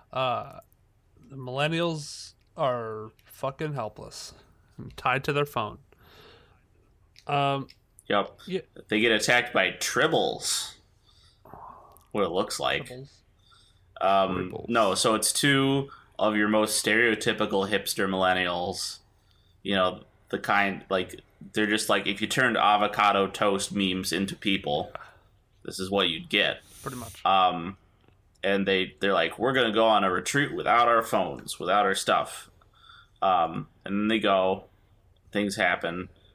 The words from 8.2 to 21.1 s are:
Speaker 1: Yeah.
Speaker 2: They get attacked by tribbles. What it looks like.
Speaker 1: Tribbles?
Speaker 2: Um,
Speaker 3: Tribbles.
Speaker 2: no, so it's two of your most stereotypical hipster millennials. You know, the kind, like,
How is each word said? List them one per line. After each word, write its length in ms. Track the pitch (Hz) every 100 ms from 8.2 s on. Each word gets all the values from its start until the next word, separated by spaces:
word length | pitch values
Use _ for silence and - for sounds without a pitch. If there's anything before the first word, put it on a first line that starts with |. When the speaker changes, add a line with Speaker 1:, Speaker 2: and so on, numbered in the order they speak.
| - - -
Speaker 1:
Yeah. 160 | 180 - - -
Speaker 2:
They 120 | 107
get 120 | 117
attacked 400 | 110 - 123 120
by 200 | 117 92
tribbles. 1040 | - - - 151 143 85 57 - - - - _ _ _ _ _ _ - - - - - - _
What 120 | 107
it 60 | 92
looks 300 | 90 107 -
like. 280 | 67 - 139
Speaker 1:
Tribbles? 220 | 127 139 - _ _ _ _ _ _ _ -
Speaker 2:
Um, 520 | 95 98 95 92 90
Speaker 3:
Tribbles. 180 | - -
Speaker 2:
no, 240 | 117 104
so 220 | 95 123 107
it's 180 | -
two 560 | - 143 139 135 139 139 - - -
of 160 | 104 104
your 120 | 104
most 360 | 107 107 - -
stereotypical 840 | 107 120 110 117 110 107 101 98
hipster 400 | 101 - - 98
millennials. 920 | 95 92 92 90 87 90 90 - - _ _ _ _ _ _
You 100 | 98 98
know, 260 | 92 90 - _ _
the 80 | 101
kind, 460 | - 101 98 90 -
like, 280 | 95 92